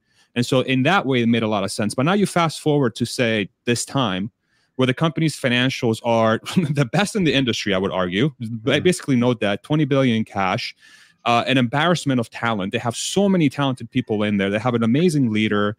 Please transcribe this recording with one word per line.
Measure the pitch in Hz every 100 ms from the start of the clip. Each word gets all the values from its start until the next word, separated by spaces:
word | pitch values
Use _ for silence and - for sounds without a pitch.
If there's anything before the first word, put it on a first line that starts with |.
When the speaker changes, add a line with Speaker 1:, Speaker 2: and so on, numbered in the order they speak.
| _ _ _
Speaker 1:
And | 120
so | 120 131
in | 127 131
that | 131 196 127
way, | 127
it | 117
made | 117
a | 110
lot | 107
of | 98
sense. | - 104
But | - 147
now |
you | 208 190
fast | 175 165 -
forward | 156 147 127 -
to, | 120
say, | - 117 110 98 _
this | - -
time, | - 139 117 92 101 - _ _ _ -
where | 127
the |
company's | 127 165 160 160 -
financials | 131 123 127 - 120 110
are | 120 117 113 113
<laughs> | - - 156
the | 143 131
best | 165 208
in | 214
the | 165
industry, | 127 127 107 104
I | 92
would | 95
argue. | 87 92 92 151 -
Ba-, | 113
Speaker 2:
Mm-hmm. | 117 113 147
Speaker 1:
basically, | 165 175 - 127
note | 120 120
that, | 101 101
twenty | - 151
billion | 143 139 131 113
in |
cash, | 107 101 95 110 - - - - - _ 120
uh, | 117 113
an | 131
embarrassment | 120 143 165 170 143 127
of | 113
talent. | - 117 110 95
They | 113
have | 120 -
so | - 185 202
many | 190 147
talented | - 139 127 117
people | 131 123 104
in | 104 104
there. | 98
They | 107
have | 123
an | 117
amazing | 113 131 180 151 123
leader. | 107 107 104 104